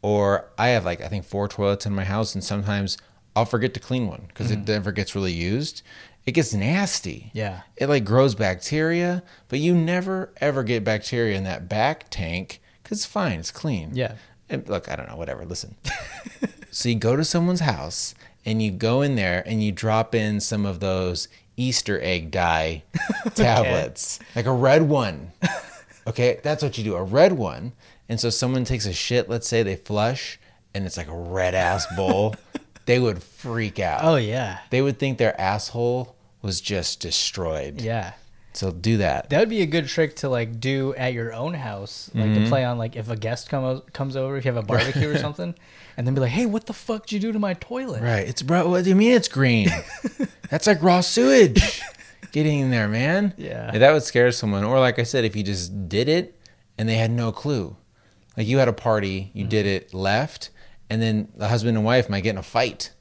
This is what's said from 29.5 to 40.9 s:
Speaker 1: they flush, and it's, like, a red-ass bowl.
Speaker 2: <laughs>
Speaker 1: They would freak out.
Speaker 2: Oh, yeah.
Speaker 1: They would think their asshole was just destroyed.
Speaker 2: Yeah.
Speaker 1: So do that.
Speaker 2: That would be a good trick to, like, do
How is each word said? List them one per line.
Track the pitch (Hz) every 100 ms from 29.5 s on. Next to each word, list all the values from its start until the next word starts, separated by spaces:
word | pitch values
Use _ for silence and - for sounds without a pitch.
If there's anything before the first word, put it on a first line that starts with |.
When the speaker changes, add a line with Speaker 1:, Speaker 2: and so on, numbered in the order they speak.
| 117
Speaker 1:
they | 101 92
flush, | - 104 110 135 - - _ _ _
and | 101 92
it's, | 90
like, | 78
a | 82
red-ass | 87 92 90 92 87 95 - 87
bowl. | 95 92 107 110
Speaker 2:
<laughs> | _ - _ - -
Speaker 1:
They | 123
would | 123 90
freak | - - 123 117 107 101
out. | 90 73
Speaker 2:
Oh, | 160 156
yeah. | 107 123 123 92 -
Speaker 1:
They | 123
would | 139 135
think | 139 127
their | 117 -
asshole | 95 104 - 120 120 123 120 _ _ _
was | 104 90
just | - 98 - -
destroyed. | 87 - - - 85 78 69 73
Speaker 2:
Yeah. | 113 117 82 - - - -
Speaker 1:
So | - 98
do | 87 101 113
that. | 90 69 -
Speaker 2:
That | 143
would | 220
be | 220
a | 165
good | 165 135
trick | - 156 -
to, | 139
like, | 123 117 117
do | 131 135 135